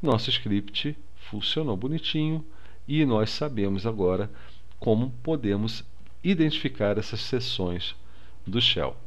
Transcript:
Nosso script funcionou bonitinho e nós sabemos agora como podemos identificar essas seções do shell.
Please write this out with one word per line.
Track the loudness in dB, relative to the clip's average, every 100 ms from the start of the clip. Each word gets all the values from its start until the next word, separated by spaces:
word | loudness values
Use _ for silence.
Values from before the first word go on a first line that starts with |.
Nosso | 2 2 2
script | -2 2 0 0 -4 -4 -4 -6
funcionou | -8 -6 -4 -2 0 0 0
bonitinho | 0 -2 0 0 2 0 -4 -6 -8 -6 0
e | 4
nós | 6 6 4
sabemos | 0 -2 2 2 2 0
agora | 2 2 2 0 -4 -8 -8 -8 -2
como | 2 2 2 -2
podemos | -2 0 2 2 0 -2 -6 -8 -8 -2
identificar | 2 4 4 2 -2 0 2 2
essas | 0 -4
seções | 0 0 0 -2 0 -2 -4 -6 -8 -8 -8 -6
do | -2 2
shell. | 2 2 0 -2